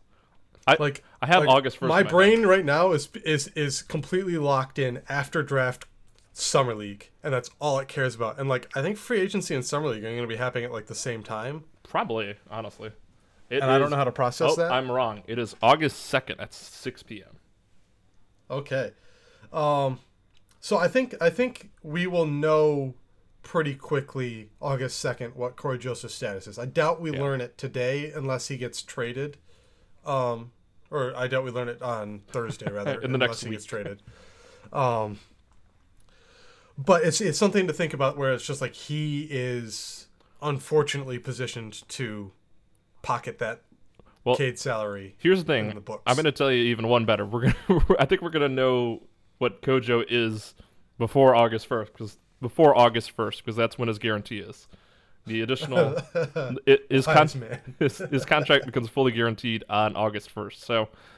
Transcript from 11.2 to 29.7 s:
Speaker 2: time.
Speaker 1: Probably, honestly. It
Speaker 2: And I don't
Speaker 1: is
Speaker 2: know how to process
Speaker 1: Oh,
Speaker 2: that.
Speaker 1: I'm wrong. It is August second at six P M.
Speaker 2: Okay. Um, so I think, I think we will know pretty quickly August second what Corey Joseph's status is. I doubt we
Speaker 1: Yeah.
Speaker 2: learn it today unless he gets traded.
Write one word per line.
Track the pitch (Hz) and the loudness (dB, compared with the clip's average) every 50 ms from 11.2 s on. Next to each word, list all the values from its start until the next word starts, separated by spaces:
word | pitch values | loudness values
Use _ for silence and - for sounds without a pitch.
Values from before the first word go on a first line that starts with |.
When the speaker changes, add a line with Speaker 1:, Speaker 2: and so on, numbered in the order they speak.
| 104 | -8
Speaker 2:
time. | - 113 107 110 131 147 156 151 - - _ - | -10 -8 -8 -8 -8 -10 -12 -14 -18 -20 _ -14
Speaker 1:
Probably, | - - 160 - 185 113 110 107 101 104 - - - | -8 -4 -4 -4 -2 -4 -4 -4 -6 -8 -14 -16 -14
honestly. | 107 113 110 104 - - 107 110 107 - - - _ _ _ _ _ _ - - | -12 -10 -10 -10 -12 -14 -16 -16 -16 -18 -20 -20 _ _ _ _ _ _ -12 -6
It | 123 139 139 | -4 0 2
Speaker 2:
And | 131 | 4
I | 131 139 | 4 4
don't | 139 | 4
Speaker 1:
is | 147 147 | 2 2
Speaker 2:
know | |
how | 139 139 | 0 0
to | 127 117 | 0 0
process | - 131 123 123 - 165 147 160 | 0 0 -2 0 0 2 2 2
Speaker 1:
Oh, | |
Speaker 2:
that. | 165 165 170 120 | 2 2 0 0
Speaker 1:
I'm | 131 131 127 | 0 0 0
wrong. | 123 127 123 113 107 104 - | 0 0 0 0 -2 -6 -10
It | - 113 120 | -8 -6 -4
is | 117 107 - - - | -4 -6 -4 2 6
August | 117 139 156 156 139 - - - | 6 6 6 4 0 -2 -4 -6
second | - - 131 - - 95 - | -2 -2 -2 -2 -2 -10 -12
at | 107 - - | -12 -14 -14
six | - - - - - - 127 120 - - | -16 -20 -20 -18 -14 -12 -12 -12 -12 -14
P | - 113 101 90 | -18 -18 -18 -18
M. | - - - _ _ _ _ _ _ _ - _ _ _ _ _ _ _ _ - _ _ _ _ - | -20 -20 -20 _ _ _ _ _ _ _ -20 _ _ _ _ _ _ _ _ -20 _ _ _ _ -10
Speaker 2:
Okay. | 127 135 135 - 135 135 123 98 - _ - - - _ _ _ _ _ - - - | -10 -10 -8 -6 -4 -4 -4 -6 -8 _ -20 -20 -20 _ _ _ _ _ -18 -10 -4
Um, | 160 151 147 147 143 139 135 127 127 - _ _ _ _ _ _ - _ _ _ _ | -2 0 2 2 2 0 -2 -2 -6 -12 _ _ _ _ _ _ -20 _ _ _ _
so | - - 214 | -4 0 0
I | 175 175 175 | 2 2 2
think, | 180 254 262 254 - - 165 | 2 2 0 0 -2 0 0
I | 170 | 2
think | 170 - 247 254 247 - - - - _ - | 2 2 -2 -2 -4 -8 -20 -20 -20 _ -12
we | 156 147 170 180 | -8 -4 -4 -2
will | 185 185 175 165 | 0 0 0 0
know | 151 147 143 147 156 156 156 151 151 147 143 139 131 127 - - _ _ _ _ _ _ - - | 0 0 0 2 4 4 6 6 4 4 2 -2 -4 -6 -12 -18 _ _ _ _ _ _ -20 -12
pretty | - - 170 156 147 135 | -6 -2 -2 -2 -2 -4
quickly | 139 - - 156 143 139 - - 135 127 120 113 110 107 104 _ - | -6 -6 -4 -4 -4 -4 -4 -6 -8 -6 -6 -8 -10 -14 -18 _ -10
August | 139 143 139 123 131 123 - - | -6 -4 -4 -2 -4 -6 -6 -4
second | - 139 120 - 123 117 127 | -4 -4 -4 -4 -8 -12 -8
what | 131 123 123 123 | -6 -6 -8 -6
Corey | - - 143 131 123 | -6 -6 -6 -6 -6
Joseph's | 123 131 120 - - 113 - | -6 -8 -10 -10 -10 -14 -12
status | - 135 110 101 95 - 107 | -10 -8 -8 -8 -10 -12 -14
is. | 98 - | -12 -12
I | - | -10
doubt | 135 127 160 151 160 170 165 | -6 -2 0 0 0 0 -2
we | 175 156 147 | -2 -6 -4
Speaker 1:
Yeah. | 131 139 | -2 -2
Speaker 2:
learn | 139 135 131 | -2 -2 -4
it | 123 120 - | -6 -8 -10
today | - - 131 120 131 123 127 135 143 147 151 | -12 -12 -8 -6 -4 -2 -2 -2 -4 -6 -8
unless | 147 151 139 135 131 123 - - | -10 -8 -6 -4 -4 -4 -6 -6
he | 139 123 | -8 -8
gets | 123 117 - - - | -8 -8 -10 -10 -14
traded. | - - - 120 120 120 131 143 147 139 - _ - - - _ _ | -12 -8 -8 -6 -6 -6 -8 -8 -10 -10 -16 _ -20 -20 -20 _ _